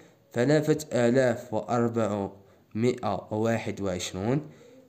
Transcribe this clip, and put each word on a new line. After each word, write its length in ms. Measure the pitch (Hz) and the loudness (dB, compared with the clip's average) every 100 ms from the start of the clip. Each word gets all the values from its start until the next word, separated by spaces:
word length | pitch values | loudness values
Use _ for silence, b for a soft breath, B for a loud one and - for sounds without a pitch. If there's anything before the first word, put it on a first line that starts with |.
| B B B | B B B
ثلاثة 760 | - 127 151 151 151 - 123 117 | -2 2 4 2 0 0 2 4
آلاف 460 | 127 131 110 - | 4 4 2 -4
وأربعمائة 1700 | 107 - 120 117 117 107 104 98 - - - _ 107 120 - 107 98 - | -6 -2 0 0 0 0 0 -4 -8 -20 -20 _ -2 0 0 -2 -4 -4
وواحد 500 | 110 113 113 110 98 | -2 0 0 -2 -4
وعشرون، 680 | 98 90 - 92 101 139 - B B B | -4 -4 -6 -4 0 0 -2 B B B